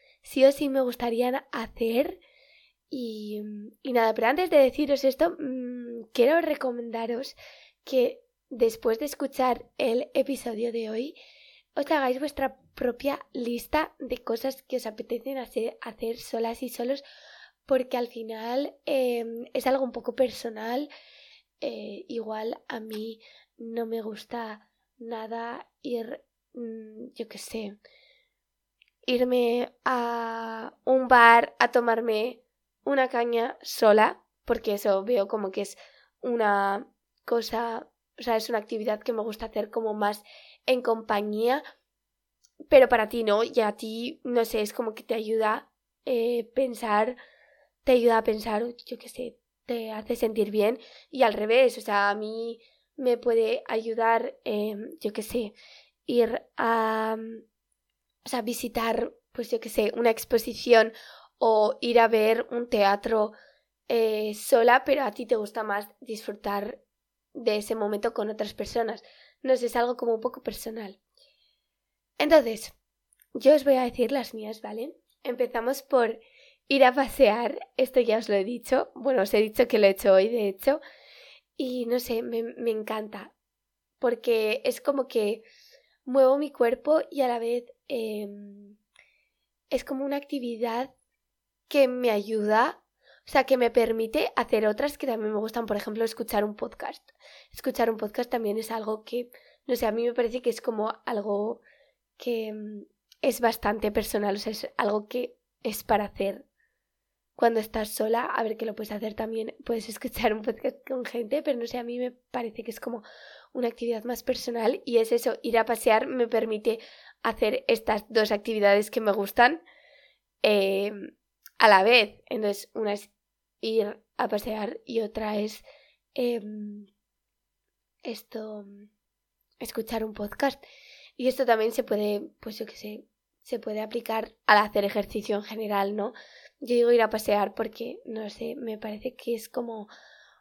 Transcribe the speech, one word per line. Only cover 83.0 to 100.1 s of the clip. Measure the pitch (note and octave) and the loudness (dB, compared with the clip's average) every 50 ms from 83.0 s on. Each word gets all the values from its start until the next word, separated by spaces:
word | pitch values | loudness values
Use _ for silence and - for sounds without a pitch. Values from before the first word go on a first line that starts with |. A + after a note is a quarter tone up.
| G#3+ G#3+ G#3 G3 - - _ _ _ _ _ _ _ _ _ _ _ _ _ _ | -8 -10 -12 -16 -16 -18 _ _ _ _ _ _ _ _ _ _ _ _ _ _
porque | - A#3+ A#3 A#3 - A#3+ A3+ A3 G#3+ G#3+ A3 C#4 - | -2 -2 -2 0 0 0 0 2 0 0 -2 -2 -2
es | B3+ B3 - | -4 -4 -2
como | - D4 C#4+ C#4 B3 - | -2 -2 -2 -2 -4 -2
que | - A#3 G#3 G3+ A3+ A3 - - - _ - - - - _ _ _ _ _ | -2 -2 0 0 -2 -4 -8 -16 -20 _ -20 -20 -20 -20 _ _ _ _ _
muevo | B3+ B3 C#4 C4 B3+ C4+ C#4+ | 0 4 4 6 6 6 4
mi | D4+ C#4 - | 0 -2 0
cuerpo | - A#3+ A#3 B3+ A#3+ - D4 D#4 D#4+ - - | 0 2 2 2 0 2 2 2 2 2 -2
y | - C#4 C4 | -2 -2 0
a | B3 | 0
la | A#3+ A#3 | 0 -2
vez, | A#3 A#3 A#3+ B3 A#3+ - - _ _ - | -2 -4 -4 -4 -6 -8 -16 _ _ -8
em, | C#4+ A#3 A3+ A3 G#3+ G#3 G#3 G3+ G3+ G3+ G3+ G3+ G3+ G3+ G#3 G3+ G#3 G#3 _ _ _ _ _ _ _ _ _ _ _ _ _ _ _ _ _ _ | -6 -6 -4 -6 -6 -8 -8 -10 -12 -16 -18 -20 -20 -20 -20 -20 -20 _ _ _ _ _ _ _ _ _ _ _ _ _ _ _ _ _ _ _
es | D4 - - | -4 -4 -4
como | - C#4 C4 C#4 | -6 -8 -6 -4
una | C#4 C#4 | -4 -4
actividad | C#4+ C#4+ - - C4+ A#3+ A#3+ A#3 G#3+ A#3+ A#3 A3+ A#3+ C4+ C4+ _ _ _ _ _ _ _ _ _ _ _ _ _ _ _ - | -6 -6 -8 -8 -8 -6 -8 -6 -4 -4 -4 -4 -4 -6 -8 _ _ _ _ _ _ _ _ _ _ _ _ _ _ _ 0
que | - C#4+ C4+ B3 | 4 6 6 6
me | B3+ B3 B3 A#3 | 4 2 0 0
ayuda, | G#3+ G#3 G3+ A3 A3 G#3+ G#3 G#3 G#3+ A3 B3+ D#4+ - - _ _ _ _ _ _ _ _ _ | 0 0 -2 -2 -2 -2 0 2 4 4 2 2 -2 -6 _ _ _ _ _ _ _ _ _
o | - | 0
sea, | - C#4 C4 | 2 2 4
que | C4+ C4 | 4 4
me | B3 A#3+ A#3 | 4 4 4
permite | A#3 A#3+ A#3+ A#3 A3+ A3+ A3+ A3 - D4+ - - - | 4 2 2 2 0 -2 -2 -2 0 0 -2 0 -2
hacer | C4 A#3 - B3+ A3 A3 | -2 -2 0 0 2 2
otras | G#3+ G#3+ - C#4 D4 C#4+ - | 2 2 0 -2 -4 -4 -4
que | D4 | -4
también | C4 A3+ A3+ G#3+ G#3+ G#3+ | -4 -4 -4 -4 -2 -2
me | G#3 | -2
gustan, | A3 A3 A3 A#3+ A3+ | -4 -4 -4 -6 -4
por | A3 G#3+ | -2 -4
ejemplo, | G#3 - A3 G#3 A3 A3+ | -4 -4 -4 -4 -2 -2
escuchar | A3 - - A3+ - A#3+ G#3 G#3 | -2 -2 -6 -6 -2 0 0 0
un | G#3+ G#3 | 0 -2
podcast. | - A#3 A#3 - - - - - - _ _ _ _ _ - - - - _ - | -6 -10 -10 -8 -10 -10 -10 -12 -14 _ _ _ _ _ -20 -20 -20 -20 _ -20
Escuchar | - - C4 C4 - A#3 A3+ | -8 -6 -4 -2 0 0 0
un | A3 | 0
podcast | G#3+ G#3 G#3 - - B3 B3 | -2 -6 -6 -4 -6 -4 -4
también | C4 A#3 A3+ G#3 G#3 A3 | -4 -4 -2 -2 -4 -4
es | A3 - | -6 -6
algo | A3+ A3+ G#3+ A3 A3 G#3+ - | -8 -6 -4 -4 -6 -6 -6
que, | - A#3 B3 A#3+ - - - _ _ _ _ _ | -8 -8 -8 -8 -8 -12 -20 _ _ _ _ _
no | - B3 | -4 -2
sé, | A#3 B3 | 0 0
a | G#3+ G#3+ | 0 0
mí | A#3 A#3 | 0 -2
me | A#3+ | 0